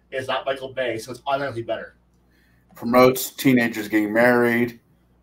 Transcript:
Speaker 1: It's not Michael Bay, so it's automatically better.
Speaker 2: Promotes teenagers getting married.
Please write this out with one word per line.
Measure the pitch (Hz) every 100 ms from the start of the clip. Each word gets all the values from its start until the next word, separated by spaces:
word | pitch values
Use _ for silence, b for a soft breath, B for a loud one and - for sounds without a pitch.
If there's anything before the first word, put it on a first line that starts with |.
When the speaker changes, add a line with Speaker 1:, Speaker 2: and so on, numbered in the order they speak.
| _
Speaker 1:
It's | - -
not | - -
Michael | 135 131
Bay, | 131 123 -
so | 127
it's | 120 -
automatically | 139 139 117
better. | 110 73 - _ _ _ _ _ _ _ _
Speaker 2:
Promotes | - 117 123 127 127 -
teenagers | - 135 127 117 110 101
getting | 107 104
married. | 110 123 120 120 117 120 - _ _ _ _